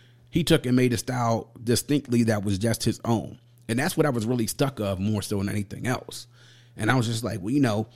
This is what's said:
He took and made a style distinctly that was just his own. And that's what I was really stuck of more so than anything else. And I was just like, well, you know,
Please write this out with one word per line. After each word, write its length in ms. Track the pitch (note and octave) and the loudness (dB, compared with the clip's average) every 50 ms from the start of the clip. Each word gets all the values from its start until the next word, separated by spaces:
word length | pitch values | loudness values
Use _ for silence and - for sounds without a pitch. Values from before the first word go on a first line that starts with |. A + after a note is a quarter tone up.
| - - _ _ - - | -20 -20 _ _ -20 -4
He 120 | - E3+ E3 | -2 0 2
took 240 | - E3 D3+ - | 4 2 2 4
and 100 | B2 B2 | 2 4
made 160 | B2+ B2+ B2 A#2 | 4 4 4 2
a 60 | G#2 | 0
style 520 | - - B2+ B2 A#2+ A#2 A2+ A2 - - - - A2 | -2 -4 -2 0 0 2 0 0 -2 -6 -14 -6 0
distinctly 600 | A#2 A#2 - - - D3 C#3+ - - A#2+ A#2 A#2 | 2 2 2 2 2 0 0 0 2 2 4 4
that 200 | A2 A2 G#2 F#2+ | 4 2 2 0
was 140 | G#2 G2+ F#2 | -2 -2 0
just 260 | A2+ A#2 A2 - - | 0 0 0 0 0
his 160 | A#2+ - - - | -2 -2 -2 0
own. 340 | A#2 A#2 G#2 D2 C#2+ - - - _ _ _ _ - | 0 0 0 -2 -6 -12 -18 -20 _ _ _ _ -4
And 100 | A#2 B2+ | -2 -2
that's 180 | D3 F#3 - | -2 0 0
what 100 | D#3 D#3 | 0 0
I 40 | D3 | 2
was 160 | A#2+ A#2 G#2+ | 0 0 0
really 200 | A2+ B2+ A#2+ A2+ | 0 0 0 -2
stuck 340 | G#2 - - C#3+ C3+ C3 - | -2 -2 -2 -2 -2 -2 -2
of 200 | G#2 G2 G2 F2+ | -2 -2 -2 0
more 220 | G2 G#2+ G#2+ G2+ F#2+ | 0 0 0 0 -2
so 160 | - G#2+ G2 | -2 -2 -2
than 100 | G2 G2+ | -2 -2
anything 380 | G2+ G#2+ G2 - - - - | -2 -4 -4 -6 -8 -8 -4
else. 400 | B2 B2+ - - - - - - - _ - - - - - - - - | -4 -4 -4 -6 -10 -14 -14 -16 -18 _ -20 -20 -20 -20 -20 -20 -20 -10
And 140 | - G#2+ G#2 | -4 -2 0
I 40 | C3 | 2
was 120 | C3 A2 | 2 2
just 180 | A#2 A#2 A2 B2 | 0 -2 -4 -4
like, 160 | G2 G2 G2 | -6 -6 -6
well, 100 | F2 G#2+ | -4 -2
you 100 | C3+ D3 | 2 2
know, 280 | C3+ A#2 G#2 G#2+ A2 - - | 2 2 2 0 -2 -4 -10